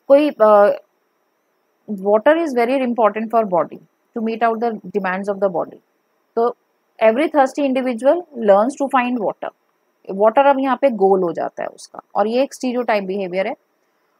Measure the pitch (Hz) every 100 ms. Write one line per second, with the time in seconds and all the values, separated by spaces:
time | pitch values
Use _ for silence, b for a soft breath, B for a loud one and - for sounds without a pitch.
0 | - 277 294 - 214 208 202 - - _
1 | _ _ _ _ _ _ _ _ - 196
2 | 196 214 294 320 320 240 233 269 247 240
3 | 208 220 226 226 208 175 - - _ _
4 | _ 240 220 220 233 226 233 220 180 202
5 | 190 185 196 196 196 160 131 - _ _
6 | _ _ _ 226 240 - _ _ _ -
7 | 226 233 320 302 262 302 277 262 254 226
8 | 262 339 349 254 208 196 240 294 269 254
9 | 247 247 170 - - - _ _ _ _
10 | - 190 220 254 277 269 269 254 277 214
11 | 190 190 175 160 123 - - - - -
12 | - - 208 240 269 - 254 247 240 208
13 | 190 202 185 185 208 302 _ _ _ _
14 | _